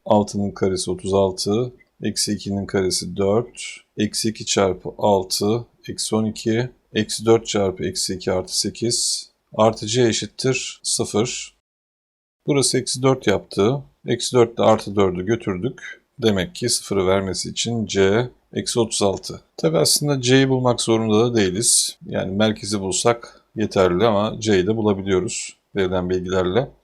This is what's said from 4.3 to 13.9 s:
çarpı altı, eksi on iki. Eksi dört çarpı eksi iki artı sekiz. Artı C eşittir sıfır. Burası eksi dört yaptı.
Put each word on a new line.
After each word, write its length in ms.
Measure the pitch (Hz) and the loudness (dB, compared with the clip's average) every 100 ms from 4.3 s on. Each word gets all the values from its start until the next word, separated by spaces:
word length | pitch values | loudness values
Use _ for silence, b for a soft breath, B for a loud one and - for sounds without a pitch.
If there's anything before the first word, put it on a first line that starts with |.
| 107 110 | -4 -4
çarpı 440 | - 98 92 90 - | 2 2 0 -8 -2
altı, 680 | 107 98 92 - 101 113 117 _ - | 2 2 2 -2 0 0 -4 _ -14
eksi 260 | 104 - 110 | -10 -4 -2
on 100 | 110 | -2
iki. 440 | 107 113 110 123 - _ | -2 -2 0 -2 -8 _
Eksi 320 | 113 107 - 110 | -4 -4 -2 4
dört 220 | 113 110 | 4 4
çarpı 380 | 107 98 92 101 | 0 0 -2 -6
eksi 280 | 92 - | -4 -6
iki 180 | 92 98 | -4 -2
artı 280 | 92 90 - | -2 -2 -4
sekiz. 680 | 104 - 113 - - - - _ _ | -4 -4 -2 -2 -2 -4 -8 _ _
Artı 340 | - 110 110 107 | 2 2 2 -2
C 200 | 117 120 | 2 2
eşittir 720 | 98 104 - 135 131 - - | 2 -6 -4 -2 -2 -6 -10
sıfır. 720 | - - 113 104 123 - - _ _ _ _ _ _ _ _ _ - | -6 -4 -2 0 -2 -4 -12 _ _ _ _ _ _ _ _ _ -2
Burası 300 | 143 127 131 | 0 2 0
eksi 240 | 123 131 | -2 0
dört 240 | 135 131 107 | 2 2 2
yaptı. 560 | 95 - - 104 139 - | 0 -2 0 2 2 -6